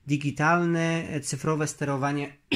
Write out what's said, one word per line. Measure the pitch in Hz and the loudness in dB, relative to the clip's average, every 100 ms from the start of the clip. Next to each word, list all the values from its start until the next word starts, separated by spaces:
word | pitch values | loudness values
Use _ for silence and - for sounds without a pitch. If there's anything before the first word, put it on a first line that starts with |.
| - | -2
digitalne, | 143 143 135 151 175 170 165 165 165 - | 0 0 0 4 4 4 2 2 0 -2
e, | 151 | -6
cyfrowe | 143 135 160 156 151 | -4 -4 -2 0 -2
sterowanie, | - 143 139 139 143 143 - - | -2 -2 0 0 -2 -6 -10 -4